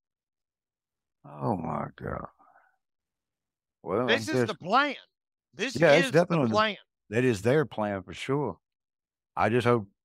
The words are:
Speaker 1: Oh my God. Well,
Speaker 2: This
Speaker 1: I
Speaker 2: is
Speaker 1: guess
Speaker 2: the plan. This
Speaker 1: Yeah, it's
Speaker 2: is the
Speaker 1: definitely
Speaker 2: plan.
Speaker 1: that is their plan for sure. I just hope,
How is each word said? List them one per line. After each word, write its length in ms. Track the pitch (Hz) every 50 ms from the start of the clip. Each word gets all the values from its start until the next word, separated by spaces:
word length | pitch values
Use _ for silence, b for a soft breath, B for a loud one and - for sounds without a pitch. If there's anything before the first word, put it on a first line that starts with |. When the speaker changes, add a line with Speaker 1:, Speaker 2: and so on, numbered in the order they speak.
| _ _ _ _ _ _ _ _ _ _ _ _ _ _ _ _ _ _ _ _ _ _ _ _ -
Speaker 1:
Oh 300 | 143 147 151 139 127 107
my 320 | 87 80 78 - - - - -
God. 320 | - - - - - - - _ b b b b b b b b b b _ _ _ _ _ _ _ _ _ _ _ _ _ _ _ _ _ _ _
Well, 260 | - - 92 110 127
Speaker 2:
This 200 | 127 226 277 220
Speaker 1:
I 0 |
Speaker 2:
is 100 | 302 311
Speaker 1:
guess 100 | 127 123
Speaker 2:
the 80 | 202 196
plan. 400 | - - 175 214 262 285 294 226 123 92 _ _ _ _ _ _ _ _ _ -
This 220 | 131 208 269 226
Speaker 1:
Yeah, 200 | - 165 156 143
it's 120 | 165 -
Speaker 2:
is 40 | 262
the 20 | 120
Speaker 1:
definitely 360 | 160 180 - 170 160 135 113
Speaker 2:
plan. 280 | 110 107 214 214 190 131 - _ _ _ _ -
Speaker 1:
that 140 | 101 120 127
is 180 | 127 117 95
their 240 | 95 117 135 156 143
plan 380 | 104 - - 107 104 101 98 90
for 100 | 95 -
sure. 440 | - - - 135 147 143 110 85 _ _ _ _ _ _ _ _ _ _ _ _ _ _ _ -
I 140 | - 95 107
just 160 | 113 123 110
hope, 220 | 120 120 117 98 - _ _